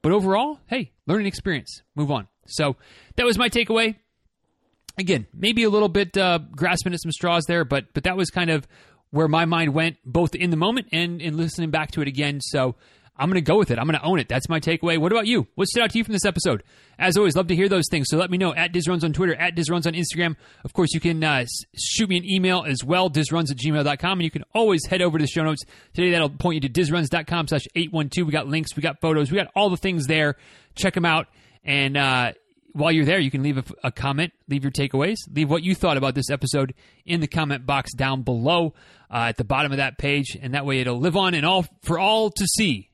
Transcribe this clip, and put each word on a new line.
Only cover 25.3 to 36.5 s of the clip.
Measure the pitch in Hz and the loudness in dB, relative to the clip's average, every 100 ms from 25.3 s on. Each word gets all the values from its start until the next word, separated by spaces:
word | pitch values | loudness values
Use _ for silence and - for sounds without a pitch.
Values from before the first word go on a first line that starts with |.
| - | 0
notes | 160 151 - - - | 0 -2 -6 -20 -14
today. | - 180 | -2 0
That'll | 175 151 | 2 0
point | 143 180 156 | 0 -2 0
you | 135 | -2
to | 123 | 0
dizruns | 170 170 151 | 0 2 0
dot | 175 156 | -2 -2
com | 170 151 | -4 -2
slash | 151 - | -2 -2
eight | - 165 | -4 -2
one | 165 147 | -2 -2
two. | - | 0
We | 170 | 0
got | 151 135 | 0 -2
links, | 156 156 - | -4 -4 -4
we | |
got | 151 147 | -4 -2
photos, | 165 156 143 | 0 2 2
we | 185 | 0
got | 170 | -2
all | - 208 | 0 0
the | 180 | 0
things | 190 175 135 | -2 -2 0
there. | 156 151 135 - - _ | 2 2 -2 -10 -20 _
Check | - 190 185 | -4 -2 0
'em | |
out. | 170 160 - _ _ _ | 2 0 -2 _ _ _
And, | - 143 139 139 | -4 0 0 2
uh, | 139 127 123 - _ _ _ | 2 2 0 -4 _ _ _
while | 151 151 | -2 2
you're | 160 | 4
there, | 143 190 | 4 2
you | 139 | 0
can | 135 | 0
leave | 139 135 | -2 -2
a, | 127 - | -6 -8
a | 127 | -8
comment, | - 139 139 170 _ - | -4 -4 -2 -4 _ -6
leave | 139 | -4
your | 139 | -2
takeaways, | 135 139 135 156 220 - | -2 -2 0 0 -2 -6
leave | 139 151 | -2 2
what | 165 | 2
you | 170 | 0
thought | 185 185 143 | 0 2 2
about | 135 | 0
this | 131 135 | -2 -2
episode | 143 131 | -2 -2